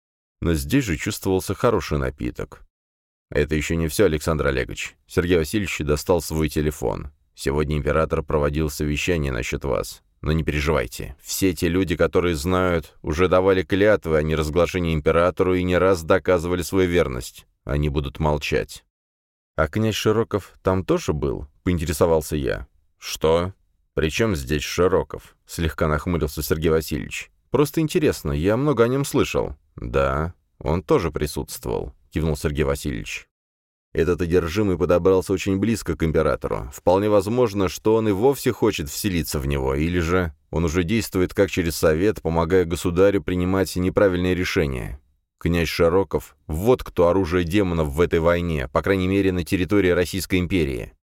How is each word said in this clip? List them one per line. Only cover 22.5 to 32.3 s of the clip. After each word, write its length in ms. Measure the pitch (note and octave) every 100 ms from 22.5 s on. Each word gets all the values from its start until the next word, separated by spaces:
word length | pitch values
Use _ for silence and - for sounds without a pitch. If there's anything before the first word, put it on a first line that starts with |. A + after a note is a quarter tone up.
| G1+ - _ _ _ -
«Что? 460 | - D#2 E2+ F2+ - _ _ _
При 160 | - D2+
чём 260 | - A2+
здесь 280 | E2+ B1+ D2+
Широков?» — 760 | - - F2+ F2 C#2+ - - _ -
слегка 420 | - D#2+ - E2
нахмурился 540 | D2+ F2+ E2 D2+ -
Сергей 280 | D2 D#2+ D#2+
Васильевич. 600 | D#2+ D#2 C#2+ G1+ - - _ _
«Просто 320 | A#2+ D3 -
интересно, 500 | D#3 F3+ D3 F2+ D#2
я 240 | D2 F2+ A2+
много 280 | D3 B2
о 40 | A#2
нём 160 | C3+
слышал». 520 | C#3 - F#2 C#2+ G#1 - _ -
«Да, 560 | A#1 B1+ C2+ C#2 E2 - _ -
он 240 | - E2+
тоже 280 | - D#2+ E2+
присутствовал», — 840 | D#2 D2 - C#2 - - G1+ G1+ - _
кивнул 240 | E2+ D#2+